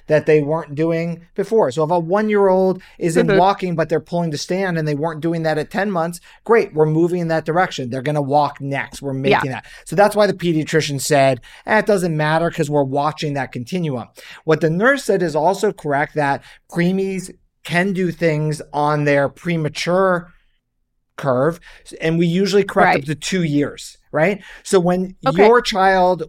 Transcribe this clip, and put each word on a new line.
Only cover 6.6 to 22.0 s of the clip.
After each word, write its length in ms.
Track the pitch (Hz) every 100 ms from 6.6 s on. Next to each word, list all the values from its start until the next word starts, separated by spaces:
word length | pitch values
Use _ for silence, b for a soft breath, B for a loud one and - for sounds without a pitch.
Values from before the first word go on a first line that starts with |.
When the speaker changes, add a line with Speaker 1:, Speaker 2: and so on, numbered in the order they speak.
| 202
Speaker 1:
we're 120 | 151 156
moving 360 | 156 170 180
in 80 | 165
that 160 | 160 156
direction. 440 | 165 185 - 127
They're 120 | 131
gonna 200 | 135 151
walk 380 | 139 147 143 -
next. 420 | 139 135 113 -
We're 120 | 139
making 320 | 131 135 202 147
Speaker 2:
Yeah. 160 | 117
Speaker 1:
that. 40 | B B -
So 100 | 160
that's 220 | 208 208
why 100 | 202
the 60 |
pediatrician 640 | - 175 156 151 160 151 139
said, 400 | - 143 135 123 B B -
"Eh, 140 | 214
it 60 | 208
doesn't 300 | 202 175 151
matter 360 | 151 160 170
'cause 180 | 170 147
we're 140 | 147
watching 500 | 135 139 151 147 156 139
that 180 | 127
continuum." 560 | 123 117 180 160 123 95 B B B
What 160 | - 156
the 100 | 160
nurse 360 | 170 240 277 -
said 180 | 196
is 100 | 175 151
also 360 | 165 196 214
correct, 420 | - 151 139 151 151
that 280 | 143 135 B B -
preemies 640 | 170 175 190 190 190 180 - _ _ -
can 240 | 175 190
do 200 | 185 180
things 500 | - 170 151 156 151 -
on 320 | 147 147 151
their 240 | 147 143 135
premature 1040 | - 170 170 151 - 170 180 190 175 170 _ _ _ _ _ _ _ _ -
curve, 420 | 143 123 147 170 B B -
and 180 | -